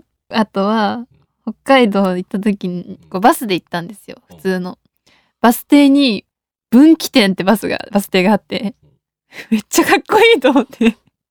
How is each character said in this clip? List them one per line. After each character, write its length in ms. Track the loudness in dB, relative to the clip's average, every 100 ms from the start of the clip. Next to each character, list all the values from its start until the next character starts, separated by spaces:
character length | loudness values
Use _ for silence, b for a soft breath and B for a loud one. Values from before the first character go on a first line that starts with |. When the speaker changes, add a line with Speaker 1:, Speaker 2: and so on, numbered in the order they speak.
| -8 _ _
Speaker 1:
あ 160 | -6 -4
と 140 | -4 -4
は、 400 | -2 -4 -6 -12 _ _ _
北 100 | -16 -10
海 280 | 0 2 2
道 260 | 0 -2 -4
行 80 | -8
っ 20 |
た 120 | -6
時 280 | -4 -4 -6
に、 300 | -10 -12 -18 _
こ 80 | 0
う、 20 |
バ 140 | 0 0
ス 100 | -2
で 80 |
行 100 | -6
っ 40 | -6
た 120 | -10
ん 80 | -10
で 60 |
す 160 | -16 -20
よ、 80 | -20 _
Speaker 2:
う 20 |
ん。 40 | -10
Speaker 1:
普 40 |
通 180 | -6 -4
の。 200 | -6 -14 _ _ _ _ _ _
バ 120 | 0
ス 140 | 0 2
停 220 | 4 4
に、 360 | 4 0 -2 -8 _ _ _ _
分 260 | 4 6 4
岐 140 | 0
点 220 | 0 0
っ 20 | 0
て 80 |
バ 120 | 0 -2
ス 140 | -2
が、 180 | -8 -6
バ 100 | -6
ス 60 | -2
停 140 | 0
が 80 | 0
あ 40 | 0
っ 40 |
て、 320 | -4 -10 -8 -12 _ _ _ _ _ B B
め 80 | -6
っ 20 | -2
ち 120 | -2
ゃ 40 | 0
か 120 | -2
っ 40 | 0
こ 100 | 2
い 180 | 4 2
い 20 |
と 100 | 2
思 120 | 0
っ 40 | -2
て。 320 | -2 -2 -2 _ _ _